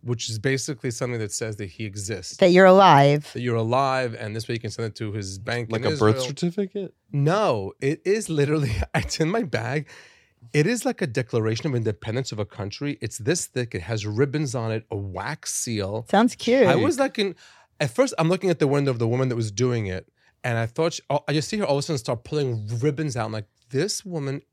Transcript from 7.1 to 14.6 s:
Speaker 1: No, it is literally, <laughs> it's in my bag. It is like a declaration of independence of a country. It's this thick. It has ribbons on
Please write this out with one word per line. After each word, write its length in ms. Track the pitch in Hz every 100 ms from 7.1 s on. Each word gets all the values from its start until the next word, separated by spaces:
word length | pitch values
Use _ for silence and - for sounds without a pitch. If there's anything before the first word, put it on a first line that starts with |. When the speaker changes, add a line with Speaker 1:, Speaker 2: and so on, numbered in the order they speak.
Speaker 1:
No, 640 | 143 143 190 202 117 98 -
it 200 | 135 156 -
is 240 | 214 208
literally, 440 | 160 143 156 135 101
<laughs> 100 | -
it's 260 | - - -
in 100 | 160
my 120 | 220
bag. 440 | 190 113 113 143 143 - - _ _ _ 120
It 120 | 147 156
is 180 | 240 262
like 160 | 233
a 60 | 170
declaration 600 | 120 123 120 110 113 160
of 80 | 123
independence 560 | 110 104 - 113 135
of 80 | 107
a 60 | 104
country. 520 | - 101 - 143 143
It's 160 | 113 -
this 280 | 113 175 -
thick. 300 | - 120 101
It 60 |
has 220 | 85 110 101
ribbons 500 | 104 139 143 147
on 160 | 123